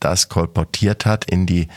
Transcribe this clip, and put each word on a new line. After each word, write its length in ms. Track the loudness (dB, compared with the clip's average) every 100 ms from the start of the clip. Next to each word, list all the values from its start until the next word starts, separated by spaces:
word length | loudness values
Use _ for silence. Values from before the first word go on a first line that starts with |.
das 280 | -2 0 0
kolportiert 800 | -2 -2 -2 -4 0 0 2 0
hat 180 | 0
in 220 | 0 0 2
die 220 | 0 -2